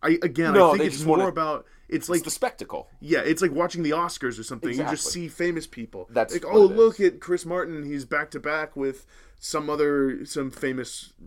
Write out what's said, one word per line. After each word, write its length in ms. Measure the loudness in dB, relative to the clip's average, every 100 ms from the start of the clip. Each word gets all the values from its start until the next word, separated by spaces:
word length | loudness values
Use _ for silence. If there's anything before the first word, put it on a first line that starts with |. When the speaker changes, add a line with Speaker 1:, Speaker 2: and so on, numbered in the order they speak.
Speaker 1:
I, 160 | 0 2
again, 300 | 0 0 4
Speaker 2:
No, 140 | 8 8
Speaker 1:
I 20 |
think 60 | 6
Speaker 2:
they 60 | 2
Speaker 1:
it's 100 | 0
Speaker 2:
just 100 | 2
Speaker 1:
more 120 | 4
Speaker 2:
wanna, 100 | 2
Speaker 1:
about, 360 | 0 -2 -4 -8 -20 -6
it's 160 | -6
Speaker 2:
it's 40 | -2
Speaker 1:
like 140 | -2
Speaker 2:
the 60 | -2
spectacle. 580 | -4 -4 -4 -12 -12 -12 -10
Speaker 1:
Yeah, 200 | -2 0
it's 220 | 2 0
like 80 | 0
watching 300 | 0 -2 -2
the 80 | -2
Oscars 480 | 0 -2 -4 -6 -6
or 40 |
something. 260 | -10 -8 -6
You 60 | -4
just 160 | -4 -4 -6
Speaker 2:
Exactly. 40 | -8
Speaker 1:
see 60 | -8
famous 380 | -4 -4 -4 -8
people. 400 | -14 -14 -14 -6
Speaker 2:
That's 220 | -2 0
Speaker 1:
Like, 100 | -2
Speaker 2:
what 100 | 2
Speaker 1:
"Oh, 100 | 6 8
Speaker 2:
it 60 | 8
Speaker 1:
look 240 | 4 4
Speaker 2:
is. 120 | 0
Speaker 1:
at 60 | 0
Chris 240 | -6 -6
Martin. 400 | -4 -6 -6 -8
He's 200 | -8 -8
back 260 | -4 -4 -4
to 80 | -8
back 360 | -6 -4 -6 -4
with 300 | -6 -6 -14 -20 -20 -16
some 280 | -6 -4 -2
other, 540 | 0 2 2 0 -2
some 280 | -8 -6 -6 -6 -6 -4 -8 -12 -16 _